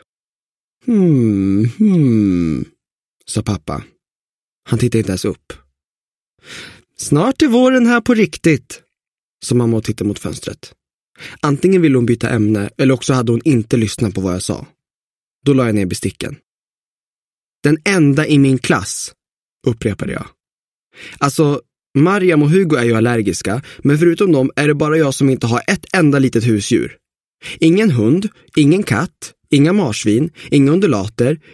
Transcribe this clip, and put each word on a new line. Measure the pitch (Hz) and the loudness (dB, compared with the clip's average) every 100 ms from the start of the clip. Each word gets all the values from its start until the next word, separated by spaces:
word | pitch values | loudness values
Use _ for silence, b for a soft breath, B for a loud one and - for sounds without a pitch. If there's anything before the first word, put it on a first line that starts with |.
| _ _ _ _ _ _ _ _ | _ _ _ _ _ _ _ _
"Hmm, | - 214 180 139 110 98 95 98 117 - | -2 2 2 2 2 0 0 0 0 0
hmm", | 214 175 135 110 101 90 82 65 - _ _ _ _ _ - | 2 2 2 2 2 0 -2 -4 -8 _ _ _ _ _ -8
sa | 107 | -6
pappa. | 110 101 - 71 - _ _ _ _ _ _ _ - | -4 -6 -6 -12 -12 _ _ _ _ _ _ _ -6
Han | 113 | -2
tittade | 123 113 | 0 0
inte | 104 | -2
ens | 92 | -4
upp. | 101 - - - _ _ _ _ _ _ _ _ B B B B B - | -6 -8 -14 -20 _ _ _ _ _ _ _ _ B B B B B -12
"Snart | - 147 226 - | -2 0 0 0
är | 302 | 2
våren | 233 254 262 240 | 2 4 4 2
här | 240 | 0
på | 240 | 0
riktigt", | 226 190 - 170 143 - - _ _ _ _ _ _ | 0 0 0 0 0 -4 -20 _ _ _ _ _ _
sa | - | -4
mamma | 123 117 113 | -2 0 -2
och | |
tittade | 113 110 101 | -4 -6 -6
mot | 98 | -6
fönstret. | 95 - - - - _ _ _ _ - B B | -10 -10 -12 -14 -20 _ _ _ _ -20 B B
Antingen | 151 143 180 190 | -4 0 2 2
ville | 160 127 | 2 2
hon | 120 | 0
byta | 117 117 | -2 -2
ämne | 117 107 107 101 - | -2 0 -2 -4 -2
eller | 131 | 0
också | 127 - | 0 0
hade | 131 117 | -2 0
hon | 117 | 0
inte | 160 123 107 123 | 0 0 0 -2
lyssnat | 107 - 110 | -2 -4 -4
på | 98 | -4
vad | 92 | -4
jag | 90 | -4
sa. | - - - _ _ _ _ _ _ _ | -6 -8 -10 _ _ _ _ _ _ _
Då | 143 | 0
la | 135 120 | 0 2
jag | |
ner | 104 92 | -2 -2
besticken. | - 95 - - 143 _ _ _ _ _ _ _ _ _ _ _ _ | -4 -8 -8 -12 -14 _ _ _ _ _ _ _ _ _ _ _ _
"Den | 147 160 | -2 0
enda | 202 190 143 139 151 | 0 2 2 2 2
i | 143 | 2
min | 135 131 | 2 0
klass", | - 143 98 - - _ _ _ _ _ - | 0 -2 -4 -10 -12 _ _ _ _ _ -6
upprepade | 113 113 98 - | -4 -6 -6 -8
jag. | - - _ _ _ _ _ _ B B B | -10 -12 _ _ _ _ _ _ B B B
"Alltså, | 143 147 151 143 - _ _ 139 | -4 0 0 0 -8 _ _ 0
Mariam | 170 202 185 151 | 2 2 2 2
och | 147 | 4
Hugo | 185 175 139 | 2 2 0
är | |
ju | 117 | 0
allergiska, | 113 120 120 98 - 95 120 B B | 0 0 0 -2 -4 -6 -8 B B
men | 139 147 | 0 2
förutom | 170 165 196 | 2 2 2
dem | 143 131 - | 2 0 0
är | 147 | 0
det | |
bara | 147 151 160 | 0 0 2
jag | 143 | 0
som | - 139 | 0 0
inte | 123 117 | 0 0
har | 117 - | -2 -2
ett | 196 - | -6 -4
enda | 190 151 139 | 0 2 2
litet | 131 117 117 | 0 0 0
husdjur. | 107 - 98 58 - _ _ _ _ B B | 0 0 -2 -2 -12 _ _ _ _ B B
Ingen | 160 185 220 | 2 4 2
hund, | 120 107 175 208 b b - | 2 2 0 -2 b b 0
ingen | 143 185 | 2 2
katt, | - 107 175 - - _ - | 0 -4 -4 -10 -20 _ -2
inga | 143 151 | 2 2
marsvin, | 208 143 104 107 113 165 B B | 2 0 -2 0 0 -2 B B
inga | 143 135 | 2 2
undulater, | 175 196 107 101 - 120 156 b | 2 0 0 -4 -2 -2 -2 b